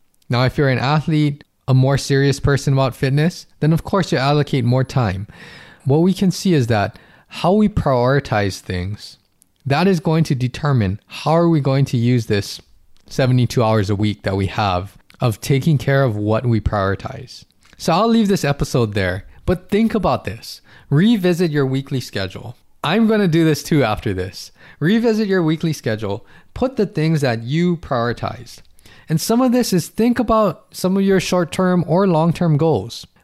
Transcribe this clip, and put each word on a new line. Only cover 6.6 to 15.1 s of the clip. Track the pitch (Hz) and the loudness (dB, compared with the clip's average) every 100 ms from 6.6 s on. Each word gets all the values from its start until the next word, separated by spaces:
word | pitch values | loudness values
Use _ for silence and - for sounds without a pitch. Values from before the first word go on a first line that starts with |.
| 117 | 2
that | 110 101 - - - _ | 0 -2 -6 -20 -20 _
how | - 165 | -4 0
we | 208 208 | 2 2
prioritize | 208 147 127 123 139 - 107 101 - | 0 0 2 2 0 0 0 -2 -4
things, | - 92 92 104 - - _ _ _ _ | -6 -6 -6 -10 -14 -20 _ _ _ _
that | 131 143 185 | -2 0 2
is | 175 | 2
going | 170 160 | 2 0
to | 160 | 0
determine | 131 127 - 147 131 98 101 _ | 0 -2 -2 0 0 0 -4 _
how | - 147 | -8 0
are | 165 170 | 2 2
we | 156 | 2
going | 135 135 139 | 0 0 0
to | 127 | 0
use | 117 123 113 | 2 0 0
this | 104 - - - _ _ - - | -2 -4 -10 -18 _ _ -20 -10
seventy-two | - 127 127 120 - | -2 0 2 2 2
hours | 110 110 98 | 2 2 0
a | 101 | 0
week | 107 98 | -2 -2
that | 101 98 | -4 -2
we | 92 | -2
have | - 104 90 101 - _ | -2 -2 -2 -6 -14 _